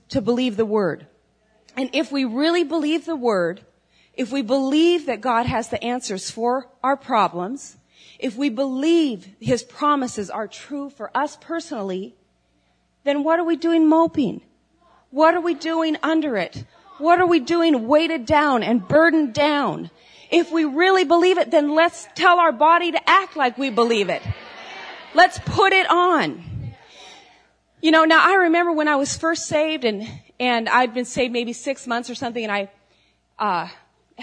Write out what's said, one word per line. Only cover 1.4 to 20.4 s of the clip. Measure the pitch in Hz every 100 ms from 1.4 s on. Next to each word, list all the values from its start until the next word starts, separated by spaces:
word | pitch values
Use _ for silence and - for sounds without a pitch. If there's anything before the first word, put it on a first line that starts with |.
| _ _ _ -
And | 254
if | 285 277
we | 277
really | 254 240 311 349
believe | 285 330 302 320
the | 320 302
word, | 240 190 170 190 _ _ _ _ _
if | - 214
we | 277
believe | 214 269 269 302 339 349 285
that | 214
God | 247 226 240
has | 240 240
the | 233
answers | 233 254 - 190 -
for | 226 240 262 254 _
our | 262 269
problems, | - 226 180 175 185 277 - - _ _ - -
if | 262 208
we | 285
believe | 220 277 262 311 339 294 196 - -
his | 226 240
promises | - - 294 285 247 214 185
are | 208 208
true | - - 285 277
for | 269 208 247
us | 294 -
personally, | - 330 - 302 196 185 226 - _ _ _ _ _ _ _ _
then | 285 285
what | 302 339
are |
we | 339
doing | 330 330 330 311
moping? | 320 330 311 220 - - _ _ _ _ _ _
What | 262 320 339
are |
we | 339
doing | - 320 330 320 302
under | 285 320 294 208
it? | 165 - - _ - -
What | 311 349
are | 349
we | 339
doing | 247 339 330 262 226
weighted | 302 330 330 226
down | 302 294 247
and | 190 233 180
burdened | 294 330 320 285
down? | 294 294 285 226 156 170 _ _ - -
If | 330